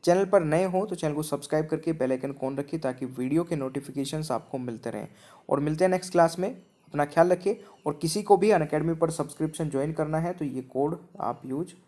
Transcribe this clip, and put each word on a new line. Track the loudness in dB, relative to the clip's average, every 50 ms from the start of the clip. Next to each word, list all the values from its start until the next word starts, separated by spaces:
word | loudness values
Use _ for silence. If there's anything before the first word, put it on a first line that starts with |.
| 4
चैनल | 4 4 4 4
पर | 4 4 4 4
नए | 4 2 2 2
हो | 2 0 0 -2
तो | -2 -4
चैनल | -4 -2 -2 -2
को | -2
सब्सक्राइब | -4 -4 -4 -6 -4 0 0 0 0
करके | 0 -4 -4 -2 -4
बेल | -2 0 0 0
आइकन | 0 -2 -2 -8 -8 -6
on | -6 -6 -4 -4
रखिए | -6 -6 -6 -4
ताकि | -4 -4 -4 -4 -8 -8
वीडियो | -6 -4 -2 0 2 0 0
के | 0 -4
नोटिफिकेशंस | -4 -4 -4 -6 -8 -10 -8 -6 -6 -4 -4 -4 -6 -4 -4
आपको | -4 -4 -4 -6 -8 -6
मिलते | -6 -6 -8 -8 -8 -8
रहें। | -8 -8 -10 -12 -16 -20 -20 -20 -20 -20 _ -2
और | 0 0
मिलते | 2 0 2 2 4
हैं | 4
नेक्स्ट | 4 2 -2 0
क्लास | 4 4 4 6 4 -2
में, | -4 -4
अपना | -6 -10 -18 _ _ _ _ -6 -2 -2 -2
ख्याल | 2 4 4 6 6
रखिए, | 4 2 2 -2 -2 -2 -8 -20 -20 _ _
और | -6 -4 -2
किसी | -2 -2 -2 -2
को | 6 6 6
भी | 6 8 4
अनअकैडमी | 4 4 2 2 0 0 0 0 0
पर | 2 0 0
सब्सक्रिप्शन | 0 -2 -4 -6 -4 -6 -6 -6 -2 -4 -4 -2
ज्वाइन | 0 -2 -2 -2
करना | -2 -4 -2 -2 -2 -2
है | -2 -4 -4
तो | -4 -6
ये | -6 -6 -6 -10
कोड | -6 -2 -2 0 0 -2 -6 -10 -20 _ -6
आप | -6 -6 -6 -6 -8
यूज़ | -8 -6 -6 -6 -8 -12 -20 _